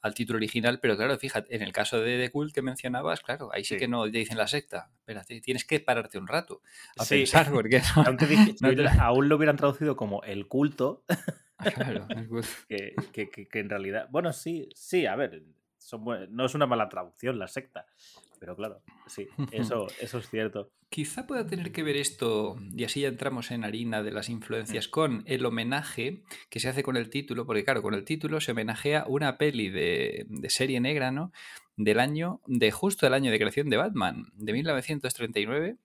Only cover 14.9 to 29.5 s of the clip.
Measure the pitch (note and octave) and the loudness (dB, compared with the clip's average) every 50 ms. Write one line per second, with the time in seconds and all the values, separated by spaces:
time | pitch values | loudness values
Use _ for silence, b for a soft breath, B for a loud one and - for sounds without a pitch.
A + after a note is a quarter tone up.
14.9 | - F#3 D3+ G#2 F#2+ B2 C#3+ - - D#2 D#2 D#2 _ _ _ _ _ _ - - | 0 0 2 2 0 0 -2 -4 -4 -12 -20 _ _ _ _ _ _ _ -18 -16
15.9 | - A2 G#2+ A#2+ A#2 F#2 F#2+ F#2 G#2+ A#2+ C3 B2 - D3+ D3 B2+ B2 A2+ G#2+ - | -14 -10 -6 -6 -6 -6 -8 -10 -4 -2 -2 0 2 2 2 2 4 2 0 -2
16.9 | - F#2 F2+ F2 _ _ - B2+ B2+ A2 F#2+ - - C3+ C3+ _ _ - - b | -2 -10 -10 -12 _ _ -6 -4 -4 -4 -6 -8 -10 -12 -12 _ _ -18 -18 b
17.9 | b b b b b b b b _ _ - F2 F2+ E2+ G#2 A2 - - _ - | b b b b b b b b _ _ -16 -14 -10 -8 -10 -10 -10 -14 _ -20
18.9 | - _ _ - - - G2+ - - - C#3 A#2 A2+ A2 A#2+ A2 A#2+ A2+ G2+ - | -20 _ _ -16 -14 -14 -14 -12 -8 -8 -8 -4 -4 -4 -2 -2 -2 -2 -2 -4
19.9 | - - A#2+ A2 - A#2+ A2 - - A2+ A2 G#2+ F#2+ G#2 G2 - _ _ _ _ | -8 -10 -10 -8 -8 -8 -8 -4 -4 -2 -2 -2 -4 -6 -10 -10 _ _ _ _
20.9 | - D#3+ D3 D3 - B3 B3+ - C#4 B3 G#3+ E3 G3 F3+ E3+ - - E3+ D#3 D3+ | -8 -6 -6 -6 -6 -10 -8 -6 -6 -6 -4 -4 -6 -6 -6 -6 -6 -4 -2 0
21.9 | C#3 C#3+ C#3 C#3 - - B2+ A#2 A2 G#2+ G#2+ G#2+ F#2 A#2+ G2 G2 F2 - A#2+ A2+ | 0 0 -2 -2 -4 -2 -2 0 0 0 -2 -2 -6 -8 -12 -12 -6 -6 -6 -4
22.9 | - C#3+ C#3 C#3 A#2+ A#2 C3+ C#3 C3 B2 A#2 - B2 A#2 A2 G#2 G#2+ A2+ A#2 A#2 | -2 -2 -2 -2 -2 -4 -6 -4 -4 -6 -6 -6 -6 -6 -6 -6 -6 -6 -4 -4
23.9 | A2+ G#2+ G#2 G#2+ G2+ G#2+ G2+ - A#2+ A2 A2+ - - A2+ A2 G#2+ G#2 A2 - - | -2 -2 -4 -4 -6 -6 -6 -6 -8 -8 -6 -6 -6 -6 -4 -4 -6 -6 -6 -4
24.9 | - D#3+ D#3+ D3 A#2+ A2 - - C3 B2+ B2+ A#2+ A#2 A#2 A2+ A#2+ C3+ C#3+ D3 - | 0 0 0 0 0 -4 -4 -4 -2 -2 0 -2 -2 -2 -2 -2 -2 -4 -4 -6
25.9 | - - A#2 C3+ F3+ - _ B B B B B - - - B2+ C3 C#3 C3+ - | -8 -6 -6 -6 -6 -10 _ B B B B B -8 -4 -4 -2 -2 -2 -2 0
26.9 | C3 B2 A2+ A2 - C#3 C#3 - A#2+ A#2+ A#2 - A2 G#2 G2+ - C3+ A2 - G#2 | -2 -2 -2 -2 -6 -8 -6 -4 -6 -6 -4 -2 -2 0 2 2 0 0 0 -2
27.9 | G#2 G2+ G2 - D#3 D#3 D#3 D3+ D#3 D#3 D3+ - A#2 A#2+ A2 A2 A2+ A2+ - C#3+ | -4 -4 -4 -4 -6 -4 -4 -4 -4 -4 -4 -2 -4 -4 -2 -4 -6 -2 -2 0
28.9 | D3 D3+ - - C3 C#3+ D3+ C#3+ D#3+ - D3+ D3+ | 0 0 0 0 -2 0 0 0 0 2 0 0